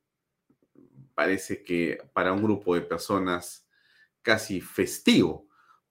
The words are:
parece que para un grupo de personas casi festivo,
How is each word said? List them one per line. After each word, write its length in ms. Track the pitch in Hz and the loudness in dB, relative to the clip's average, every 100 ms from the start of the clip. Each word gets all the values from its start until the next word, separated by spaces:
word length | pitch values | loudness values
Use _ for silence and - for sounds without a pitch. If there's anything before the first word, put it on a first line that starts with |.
| _ _ _ _ _ _ _ _ - 67 67 - | _ _ _ _ _ _ _ _ -20 -20 -8 -2
parece 480 | 82 95 - 98 | 0 0 -4 -10
que 360 | - 85 82 - - | -4 -2 0 -4 -6
para 220 | 92 90 | -2 0
un 100 | 98 | 2
grupo 320 | 107 101 90 87 | 2 0 0 0
de 60 | |
personas 840 | - 85 - 98 92 87 - - _ _ _ _ _ _ | 0 -6 -2 -2 0 -4 -6 -18 _ _ _ _ _ _
casi 380 | 117 110 - 92 | 0 0 0 -8
festivo, 880 | - - 90 - - 220 85 76 - _ _ _ _ | -4 -2 -2 0 4 6 4 0 -12 _ _ _ _